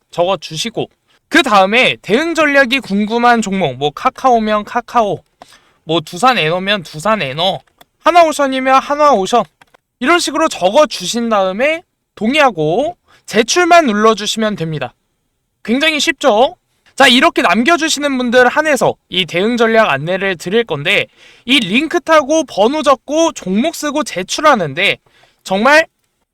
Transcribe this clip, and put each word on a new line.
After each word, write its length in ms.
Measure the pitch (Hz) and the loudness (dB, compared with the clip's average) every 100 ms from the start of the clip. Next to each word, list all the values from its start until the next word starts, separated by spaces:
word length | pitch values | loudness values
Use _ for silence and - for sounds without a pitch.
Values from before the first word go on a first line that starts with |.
| _ | _
적어주시고, 760 | - 180 190 - 156 226 175 120 _ _ _ _ | -4 -2 -2 -6 -10 -8 -8 -10 _ _ _ _
그 160 | 311 | 0
다음에 540 | - 208 190 233 202 117 | 4 4 4 4 2 -2
대응 340 | - 226 330 320 | -2 0 0 0
전략이 440 | 302 277 262 269 | 2 2 2 -2
궁금한 640 | - 196 208 233 240 233 | -2 -2 -2 0 2 2
종목, 340 | 214 190 156 127 | 0 -4 -4 -2
뭐 140 | 147 | -4
카카오면 720 | - 254 - 269 233 220 214 | -2 -6 -2 0 2 0 -4
카카오, 600 | 202 240 - 247 208 165 _ _ - _ _ _ | -4 -8 -2 -2 -2 -4 _ _ -20 _ _ _
뭐 160 | - 165 | -4 -4
두산 380 | 160 175 254 226 | -4 0 0 2
에너면 460 | 156 180 190 208 | -2 -2 -2 -4
두산 380 | 156 151 196 214 | -6 -8 -4 -2
에너, 380 | 139 143 185 160 - _ _ _ | -4 -2 -4 -4 -12 _ _ _
하나오션이면 800 | 302 349 320 285 269 262 262 262 | 0 2 4 2 -2 -2 0 0
하나오션, 640 | - 285 294 220 185 240 185 _ _ _ _ _ | 0 2 2 2 2 -2 -2 _ _ _ _ _
이런 200 | 254 349 | 0 0
식으로 280 | 320 285 320 | 0 -2 -4
적어주신 840 | - 180 226 302 - 180 240 233 | 0 0 2 2 -2 -8 -6 -2
다음에 520 | 208 190 190 285 330 - _ _ - | 0 -2 -2 -4 -4 -10 _ _ -6
동의하고 840 | 214 302 269 160 151 190 302 - _ _ - | -2 2 0 0 -2 -2 -4 -8 _ _ -4
제출만 600 | 196 247 359 349 339 285 | -2 0 0 4 4 4
눌러주시면 680 | 208 220 208 208 220 214 202 | 2 2 0 -4 -4 -4 -4
됩니다. 380 | 160 151 123 - _ _ _ _ _ _ | -6 -6 -10 -12 _ _ _ _ _ _
굉장히 360 | - 254 311 302 | -4 -2 0 -2
쉽죠? 560 | - - 285 208 285 359 _ _ _ - | -4 -2 0 2 0 -2 _ _ _ 2
자, 120 | 262 | 4
이렇게 340 | 247 330 330 | 4 2 2
남겨주시는 760 | 220 190 254 339 311 269 285 254 | 0 0 2 0 0 -2 -2 -2
분들 300 | 247 254 247 | 0 2 4
한해서 480 | 285 311 277 151 - _ | 2 0 0 0 -2 _
이 160 | 180 165 | -6 -4
대응 320 | 170 208 240 | -2 -2 0
전략 320 | 226 226 202 | 2 2 2
안내를 460 | 139 156 185 196 175 | 0 -2 -4 -4 -6
드릴 280 | 180 220 | -2 -2
건데, 440 | 233 147 160 196 117 _ - _ - | -2 -4 -2 -2 -2 _ -20 _ -2
이 140 | 269 | 0
링크 400 | 180 233 311 349 | 2 -2 0 -4
타고 440 | - 311 262 320 | 2 2 4 0
번호 380 | 277 - 220 311 | 0 0 0 2
적고 520 | 294 269 - 302 330 | 0 0 0 0 0
종목 420 | - 185 196 311 - | -2 -4 -2 -2 -4
쓰고 280 | 294 277 | -4 -4
제출하는데 920 | 285 175 190 - 302 247 156 139 196 131 _ _ _ _ | -4 -8 -8 0 2 2 -2 -2 -2 -2 _ _ _ _
정말 440 | - 190 247 302 330 _ _ _ _ | -6 0 2 2 0 _ _ _ _